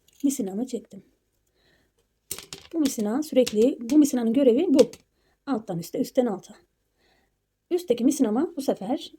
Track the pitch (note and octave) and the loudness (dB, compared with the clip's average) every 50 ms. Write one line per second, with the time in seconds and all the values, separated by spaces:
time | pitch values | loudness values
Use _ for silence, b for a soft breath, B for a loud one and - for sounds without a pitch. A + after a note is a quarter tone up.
0 | _ _ _ _ - C#4+ C4+ - A3+ F#3+ F#3 G3+ B3+ C4 - G#3 - - - G3 | _ _ _ _ -4 -4 -2 -2 -4 -6 -6 -6 -6 -6 -8 -10 -12 -12 -20 -20
1 | - _ _ _ _ _ _ _ _ _ _ _ _ _ _ _ _ _ _ _ | -20 _ _ _ _ _ _ _ _ _ _ _ _ _ _ _ _ _ _ _
2 | _ _ _ _ _ - - - - - - - - - - E4 D4+ C4+ - - | _ _ _ _ _ -16 -14 -14 -16 -18 -20 -20 -18 -10 -4 -2 -2 -2 -2 -4
3 | G#3 G#3 A3 C#4 D4+ - - C4 B3 - - G#3 A3 C4 - - A#3 A3+ C#4+ D#4 | -4 -4 -4 -4 -4 -2 2 2 2 2 4 2 2 2 2 0 -4 2 4 6
4 | D4 - - B3 A#3 A3+ A3+ C#4 C#4+ C4 A3 B3+ E4+ G4 C#4+ D4+ B3+ - - - | 6 4 4 0 -2 0 2 4 4 4 4 4 2 4 6 6 4 4 2 -12
5 | _ _ _ _ _ _ _ _ _ - C4+ C4+ A3 - F#3 E3 E3+ - - - | _ _ _ _ _ _ _ _ _ -6 -6 -6 -6 -6 -8 -8 -8 -6 -6 -6
6 | B3+ - - - B3 A#3+ G3 F3+ - - G#3 _ _ _ _ _ _ _ _ _ | -6 -4 -2 -2 -2 0 -2 -6 -10 -16 -20 _ _ _ _ _ _ _ _ _
7 | _ _ _ _ _ _ _ _ _ _ _ _ _ - E4+ F4+ F4+ - A#3 A#3 | _ _ _ _ _ _ _ _ _ _ _ _ _ -6 -6 -4 -2 -2 -2 0
8 | A#3 C#4 - - C4 G#3+ G#3 A#3+ D#4 F4+ - - C4+ - G3+ - G3 G3 C4 E4 | 2 0 2 2 0 0 0 0 -2 -4 -4 -6 -4 -4 -4 -4 -4 -6 -6 -8
9 | - - - | -8 -12 -18